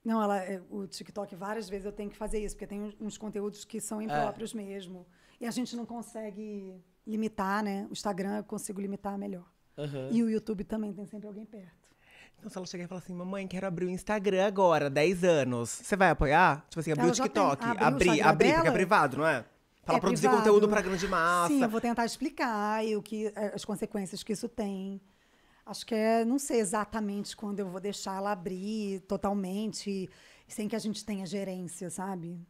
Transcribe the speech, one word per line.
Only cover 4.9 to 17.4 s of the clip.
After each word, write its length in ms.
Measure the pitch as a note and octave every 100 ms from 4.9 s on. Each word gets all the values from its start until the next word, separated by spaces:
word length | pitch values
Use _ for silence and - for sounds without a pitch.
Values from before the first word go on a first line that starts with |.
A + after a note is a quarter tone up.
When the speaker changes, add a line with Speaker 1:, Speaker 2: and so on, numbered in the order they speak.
| F3+ F3+ _ _ _
Speaker 1:
E 60 | A#3
a 60 |
gente 240 | A3+ B3 A#3+
não 100 | A3+
consegue 920 | A#3 A3 A3+ G#3+ G3 G#3+ G#3 F#3+ F#3 _ _ -
limitar, 580 | G#3+ A3 G#3+ F#3+ G3+
né? 220 | G#3 G3 G#3+
O 40 |
Instagram 440 | - G#3+ F#3+ G3 G#3
eu 60 |
consigo 360 | G3+ G#3 - G3
limitar 380 | G3 G3 G3+ G3+
melhor. 280 | G3+ F3+ F3 _ _ -
Speaker 2:
Aham. 320 | D3 C#3 C3+
Speaker 1:
E 120 | A#3
o 60 | A3+
YouTube 340 | A3 G#3+ G3+
também, 300 | E3 A3 G#3
tem 120 | F#3 G3+
sempre 220 | G#3+ G#3+
alguém 180 | G3+ A3
perto. 360 | A3 F#3 _ _ _ _ - - _
Speaker 3:
Então, 100 | -
se 80 | F#3+
ela 80 | F3+
chegar 200 | F3+ F3
e 20 |
falar 140 | F#3
assim, 120 | -
"Mamãe, 320 | F3+ F3+ G3 F#3+
quero 200 | F3+ F#3+
abrir 180 | E3+ F3+
o 40 |
Instagram 560 | F3+ - G#3+ G3 F#3 G3+
agora, 420 | G3 F#3 D#3 C#3+
dez 340 | C#3+ D#3+ F#3
anos." 460 | F3+ D#3 B2+ A#2+ A#2
Você 260 | - - F#3+
vai 140 | F#3
apoiar? 560 | D3 D3 D#3 F3+ C#3+ -
Tipo 100 | E3
assim, 120 | D#3
abrir 120 | D3+
Speaker 1:
Ela 80 | D3
Speaker 3:
o 40 | A#3+
Speaker 1:
já 80 | C4
tem, 40 | G#3+